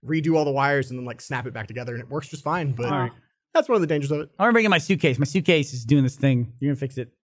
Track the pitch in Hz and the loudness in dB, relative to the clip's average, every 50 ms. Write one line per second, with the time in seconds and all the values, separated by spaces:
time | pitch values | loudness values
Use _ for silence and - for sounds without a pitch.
0 | _ 120 156 160 151 165 160 160 151 143 139 135 135 139 143 139 131 131 127 127 | _ -2 -2 0 2 2 2 4 2 2 2 2 2 2 2 0 0 -2 -8 -10
1 | 123 123 113 - - - 143 123 120 127 - 113 107 98 110 120 123 120 120 117 | -10 -10 -12 -12 -10 -8 -8 -6 -6 -6 -8 -10 -10 -10 -10 -10 -10 -8 -10 -10
2 | 123 - 139 151 151 - - 156 - 151 160 180 165 143 127 113 120 - 151 139 | -10 -8 -10 -10 -10 -10 -14 -8 -6 -4 -4 -2 -2 -4 -4 -4 -2 -2 -2 -2
3 | 123 120 - - _ _ _ _ _ _ _ 320 311 - 247 214 175 151 156 147 | -2 -4 -6 -12 _ _ _ _ _ _ _ 0 2 2 2 2 2 2 0 -2
4 | 139 139 151 147 151 - _ _ 190 233 233 233 220 214 196 170 151 - 196 175 | -2 -2 -4 -4 -4 -8 _ _ 2 4 4 4 4 4 2 2 2 0 0 2
5 | - 160 131 120 143 - - 190 165 - 175 160 139 - - 127 117 113 143 147 | 2 0 2 2 0 0 0 -2 2 4 2 2 2 -2 -6 -10 0 2 4 4
6 | 135 127 - - - 139 131 123 120 - - - - 143 143 135 143 131 131 - | 4 2 0 0 2 2 2 2 0 -4 -6 -4 -4 -2 -2 -2 -6 -8 -8 -8
7 | 120 117 _ _ _ | -10 -10 _ _ _